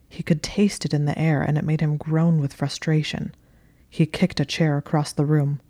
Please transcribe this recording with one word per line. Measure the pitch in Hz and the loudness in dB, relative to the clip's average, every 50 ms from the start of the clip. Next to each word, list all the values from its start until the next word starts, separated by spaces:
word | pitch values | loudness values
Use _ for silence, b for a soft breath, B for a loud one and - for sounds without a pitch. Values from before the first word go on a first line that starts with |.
| b b | b b
He | b - | b -6
could | - - 170 151 | -2 -2 -2 0
taste | - - - 202 208 196 - - - | -2 -4 0 2 2 2 0 -2 -4
it | 143 156 | -2 0
in | 143 147 | 0 0
the | 147 - - | 0 0 0
air, | 160 160 151 135 | 2 2 2 2
and | - 147 151 | 2 0 0
it | 147 - | 0 0
made | 156 156 151 | 0 0 0
him | 160 151 151 | 0 0 0
groan | 147 - 156 160 160 165 170 165 156 | -2 -2 0 0 2 4 4 4 2
with | 139 139 - | 2 0 -2
frustration. | - 143 139 - - - 165 156 156 143 - - - - - - b b b b b b b b b b b | -4 -4 -4 -4 -4 -2 0 0 0 0 -2 -4 -6 -6 -8 -10 b b b b b b b b b b b
He | b - 160 | b -2 0
kicked | - - - 185 175 - - | 0 0 -2 -2 -2 0 -2
a | 143 | -4
chair | - - - 165 156 143 | -2 -2 0 0 2 0
across | 143 - - - 151 147 - | 0 -2 -2 -2 -2 -2 -2
the | - - 147 | -2 -2 0
room. | 147 156 151 143 143 143 135 - | 2 2 2 2 0 -2 -6 -8